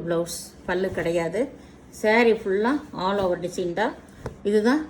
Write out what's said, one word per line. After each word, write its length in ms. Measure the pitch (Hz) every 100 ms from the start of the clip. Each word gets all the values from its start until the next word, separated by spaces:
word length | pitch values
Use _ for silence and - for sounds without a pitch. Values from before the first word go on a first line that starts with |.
பிளவுஸ், 320 | 170 170 170 - - - -
பல்லு 200 | 185 190 185
கிடையாது. 440 | 165 170 165 196 277 - - - - -
சாரி 320 | 214 220 233 214
ஃபுல்லா 320 | 202 196 226 294 - 151
all 160 | 185 202
over 120 | 185 175
டிசைன் 340 | 175 - 175 170
தான். 140 | 247 - - - - - 202
இதுதான் 320 | 214 220 302 311